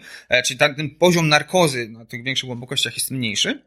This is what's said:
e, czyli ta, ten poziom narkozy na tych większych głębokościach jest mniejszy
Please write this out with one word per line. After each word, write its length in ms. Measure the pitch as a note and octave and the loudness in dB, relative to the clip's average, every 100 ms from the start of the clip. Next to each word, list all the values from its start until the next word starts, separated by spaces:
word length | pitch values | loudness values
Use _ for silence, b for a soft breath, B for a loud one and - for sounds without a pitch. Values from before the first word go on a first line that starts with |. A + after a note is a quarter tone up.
| B B B | B B B
e, 140 | B2 | -2
czyli 140 | - B2+ | -2 0
ta, 140 | D3 | -2
ten 160 | C#3 D3+ | -2 -6
poziom 400 | - F3+ E3+ D#3 | 6 6 6 2
narkozy 600 | D3+ C#3+ F#3 E3 B2 A2+ | 2 2 2 2 0 -8
na 160 | A2+ A2+ | -12 -16
tych 180 | A#2+ | -12
większych 240 | B2+ C3 C3 | -6 -6 -6
głębokościach 460 | A#2+ B2 C3+ B2 - | -12 -8 -4 -4 -6
jest 160 | - | -8
mniejszy 500 | C3+ A#2 G2+ G3 D4 | -4 -4 -2 -4 -4